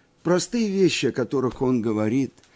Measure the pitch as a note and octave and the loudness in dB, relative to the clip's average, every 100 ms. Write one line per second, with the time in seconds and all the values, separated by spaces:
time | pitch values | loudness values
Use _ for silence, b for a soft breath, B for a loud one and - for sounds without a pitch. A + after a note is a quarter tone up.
0 | b _ E3 F3+ - A#3+ G#3+ F#3+ F3 - | b _ 0 0 0 -2 0 2 2 2
1 | B2+ C3+ A#2 C#3 B2 - B2+ B2 A2+ G#2+ | -2 -2 -2 -2 -2 -2 0 0 0 0
2 | G#2+ C3 B2+ - b | 0 0 -2 -6 b